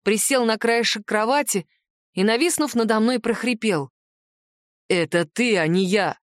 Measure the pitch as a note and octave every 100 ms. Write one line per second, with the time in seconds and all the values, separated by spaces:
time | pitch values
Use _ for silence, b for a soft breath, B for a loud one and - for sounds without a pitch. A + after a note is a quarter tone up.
0 | G3 G#3+ - C4 A3+ A3 A#3 A#3 A3+ A3
1 | - G#3+ A3 C#4+ - G3 - _ _ _
2 | _ F3+ G#3 A#3 E4+ - D4 A#3 A3+ A3
3 | A3+ B3 - A3 B3 A3+ A3 E3 C3+ _
4 | _ _ _ _ _ _ _ _ - F3+
5 | D#3 E3+ D#3 - A#3+ F#3+ D#3 F3+ F#3 G3+
6 | E3 -